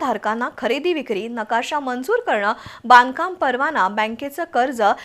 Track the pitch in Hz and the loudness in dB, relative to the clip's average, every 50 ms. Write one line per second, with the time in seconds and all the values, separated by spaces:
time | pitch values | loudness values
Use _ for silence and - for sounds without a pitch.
0 | - 262 233 202 - 214 220 233 247 294 - - - 220 233 294 285 349 349 311 | -2 -2 -2 -2 -2 -4 -2 -2 -4 -6 -6 -4 -4 -2 -2 -2 -2 -2 -2 -2
1 | 262 - 226 185 214 233 240 240 214 214 240 233 254 - 320 294 277 262 247 247 | -4 -4 -4 -6 -6 -6 -6 -8 -4 -2 -2 -2 -2 -2 -4 -4 -4 -4 -6 -6
2 | 262 370 440 480 480 427 269 214 202 208 233 - - - - - - 233 247 240 | -4 -2 -2 -2 0 0 -2 0 0 -2 -2 -4 -8 -20 -18 -4 4 8 8 8
3 | 247 262 262 311 330 370 370 359 339 269 247 247 277 311 311 240 185 190 208 220 | 8 6 2 -4 -4 -4 -4 -2 -2 0 0 0 -2 -2 0 0 0 0 0 0
4 | 214 220 233 226 277 285 277 - 339 330 - 247 247 277 269 226 214 202 240 - | -2 -2 -4 -6 -10 -10 -8 -8 -8 -4 0 0 0 0 0 2 2 2 2 0
5 | - | -4